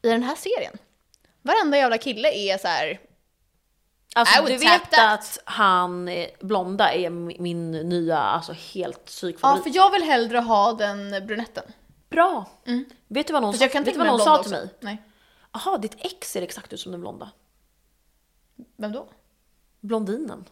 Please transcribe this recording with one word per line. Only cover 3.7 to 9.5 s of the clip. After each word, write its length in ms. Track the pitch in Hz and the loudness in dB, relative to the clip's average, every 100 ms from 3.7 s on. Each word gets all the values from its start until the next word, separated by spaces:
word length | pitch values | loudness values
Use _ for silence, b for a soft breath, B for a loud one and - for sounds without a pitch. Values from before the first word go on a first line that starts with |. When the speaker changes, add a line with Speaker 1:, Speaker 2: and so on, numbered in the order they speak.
| _ _ _ _ | _ _ _ _
Speaker 2:
Alltså, 240 | 233 233 240 | 2 6 6
Speaker 1:
I 40 | |
would 100 | 302 254 | 6 2
Speaker 2:
du 40 | 320 | 4
Speaker 1:
tap 60 | 349 | 4
Speaker 2:
vet 80 | - | 6
Speaker 1:
that. 220 | 302 220 214 | 4 6 2
Speaker 2:
att 180 | - - | -4 -14
han, 640 | - - 202 185 180 180 175 | -10 2 4 4 0 -4 -6
eh, 180 | 175 175 - | -6 -8 -12
blonda 520 | 190 208 180 202 202 | -2 -2 -2 2 2
är 180 | 156 175 | 4 -4
mi-, 260 | 170 170 - | -6 -10 -8
min 300 | 175 170 165 | -6 -4 -6
nya, 480 | 160 165 175 165 156 | -4 -2 -2 0 0
alltså, 340 | 104 151 160 | 0 -2 -4
helt 440 | 160 - 196 165 - | -16 -12 -8 -8 -10
Speaker 1:
Ja, 80 | - | -18
Speaker 2:
psykfavorit. 560 | - 185 170 269 | -10 -10 0 2